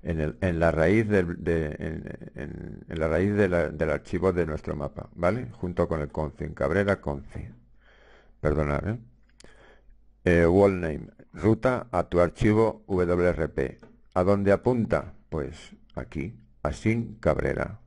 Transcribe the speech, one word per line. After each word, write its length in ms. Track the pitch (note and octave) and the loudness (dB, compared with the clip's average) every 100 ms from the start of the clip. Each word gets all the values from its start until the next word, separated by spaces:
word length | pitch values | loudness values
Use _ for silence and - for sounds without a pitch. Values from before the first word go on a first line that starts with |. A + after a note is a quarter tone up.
En 200 | - E2 | -4 -2
el, 180 | D2+ - | -2 -2
en 200 | F#2+ E2 | -2 2
la 100 | E2 | 2
raíz 380 | D#2+ D#2+ G#2+ A2 | 4 4 4 4
del, 340 | G#2 E2+ E2+ | 2 0 -4
de, 240 | E2+ E2 D#2 - | -2 0 -2 -6
en, 520 | D#2+ D#2+ - - - - | -8 -8 -10 -14 -16 -14
en, 480 | C#2+ - - - - | -12 -12 -14 -16 -12
en 100 | D#2+ | -4
la 100 | D#2 | 0
raíz 260 | D#2+ G2 | 2 2
de 140 | G#2 G2 | 2 2
la, 200 | F2 D2+ | 2 0
del 220 | D#2 D#2+ | -2 -2
archivo 420 | D2 - F2+ F2+ | -2 -4 -2 0
de 140 | F2 D#2+ | 0 -2
nuestro 300 | D2+ - D#2 | -4 -6 -6
mapa, 340 | C#2 - - | -6 -10 -16
¿vale? 360 | - E2+ A2 B2 | -2 -2 -2 -6
Junto 380 | - F2+ F2 E2+ | -8 -8 -2 -2
con 120 | E2 | 0
el 80 | D2 | -4
config, 460 | - D#2 - D2+ | -4 -6 -6 -10
Cabrera 460 | D2+ C#2 F2+ G2+ F#2+ | -4 0 2 2 0
config. 520 | - C#2+ - - - - _ - _ _ - - _ _ | -2 -6 -8 -14 -14 -18 _ -20 _ _ -20 -20 _ _
Perdonad, 480 | D2+ D2+ D2 C#2+ E2+ | -2 0 0 0 -2
¿eh? 100 | A#2 - _ _ _ - - - - - - _ _ | -6 -10 _ _ _ -20 -20 -20 -20 -20 -20 _ _
Eh, 240 | - E2+ E2+ | 2 6 6
wall 340 | F#2 G2+ F#2+ | 8 6 4
name, 280 | E2+ D2 - - - | -4 -6 -10 -18 -20
ruta 540 | - F2 A2 C3 B2 - | -2 2 2 2 -2 -2
a 160 | F2+ E2+ | -2 0
tu 120 | F2 | 2
archivo 640 | F2 - A2 G#2+ A2+ - - | 2 4 2 4 2 0 -4
W 400 | F#2+ F2 F2 F2 | 0 2 2 2
R 200 | D#2 D#2 | 2 -2
P. 300 | D2 C2 - - - - | -2 -4 -6 -20 -20 -8
¿A 80 | - | 0
dónde 260 | F#2 G2+ G2 | 2 2 4
apunta? 640 | G2 - B2 G#2+ D2+ - - _ | 2 2 0 0 -2 -2 -16 _
Pues 480 | D#2+ C2+ - - - - | -6 -6 -10 -20 -20 -16
aquí, 440 | - B1+ D#2 D2+ - - _ | -14 -10 -8 -8 -10 -20 _
a 80 | D2 | -6
Sync 480 | D#2+ - A#2 A#2 - | -2 0 0 -2 -2
Cabrera. 600 | - D2+ C#2 - - G2+ | 0 2 0 -2 -4 -8